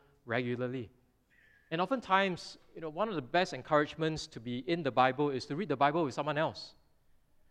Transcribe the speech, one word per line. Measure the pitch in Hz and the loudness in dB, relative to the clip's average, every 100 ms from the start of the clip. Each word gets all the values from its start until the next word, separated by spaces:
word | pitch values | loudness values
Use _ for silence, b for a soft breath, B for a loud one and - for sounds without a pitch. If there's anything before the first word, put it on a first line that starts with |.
| b b | b b
regularly. | - 113 123 123 123 131 110 _ _ _ _ b b b b | -4 -2 0 -2 -4 -6 -10 _ _ _ _ b b b b
And | 165 | -2
oftentimes, | 180 269 - 190 196 175 - - - | 0 -2 2 4 4 0 -8 -18 -20
you | - | -12
know, | 160 | -10
one | 151 220 | -4 -4
of | |
the | 175 | -2
best | 123 175 180 | 0 2 2
encouragements | 135 - 151 147 - 160 156 - | -2 2 4 4 0 -2 -2 -8
to | - | -10
be | 117 123 131 | -6 -6 -2
in | 170 | -2
the | 147 | 0
Bible | 117 127 127 147 | 4 4 4 0
is | 131 - | 0 -4
to | 143 | -4
read | 165 | -2
the | 139 | 2
Bible | 139 151 | 4 4
with | 151 | 0
someone | 123 147 147 | -2 -2 0
else. | 156 - - - _ _ _ _ _ _ _ | -2 -4 -14 -20 _ _ _ _ _ _ _